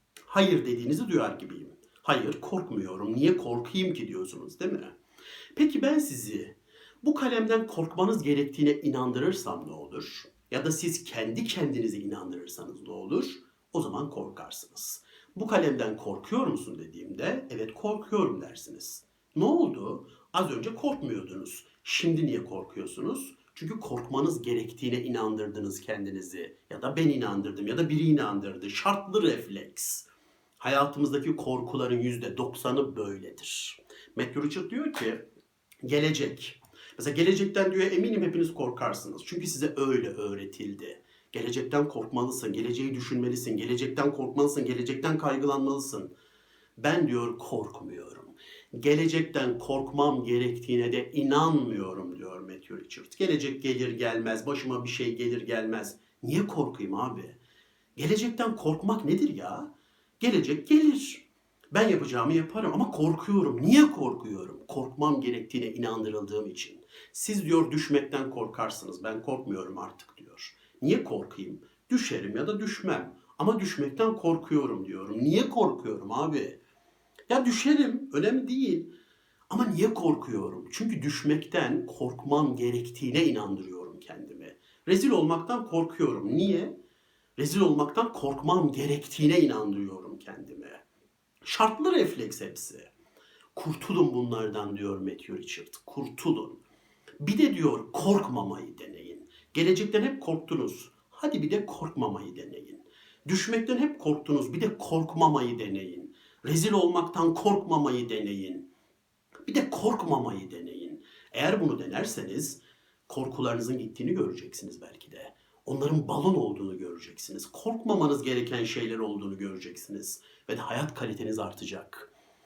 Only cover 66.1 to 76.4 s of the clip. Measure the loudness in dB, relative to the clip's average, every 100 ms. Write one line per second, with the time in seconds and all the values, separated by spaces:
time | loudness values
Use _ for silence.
66.1 | -4 -4 -6 -6 -8 -12 -14 -20 -20 -16
67.1 | -8 -4 -2 4 4 4 2 2 2 2
68.1 | -2 -4 -6 -6 -4 -4 -6 -12 -10 -6
69.1 | -6 -4 -4 -4 -6 -6 -10 -12 -14 -20
70.1 | -20 -20 -18 -18 -20 _ _ 2 4 2
71.1 | -6 -6 -10 -12 -12 -16 _ -2 0 0
72.1 | -4 -4 -2 -2 -2 -4 -4 -2 -2 -4
73.1 | -14 _ 0 2 2 0 -2 -2 2 2
74.1 | 2 2 2 2 2 2 -2 -6 -8 -6
75.1 | 0 2 4 2 4 4 2 -4 -6 -4
76.1 | -2 0 0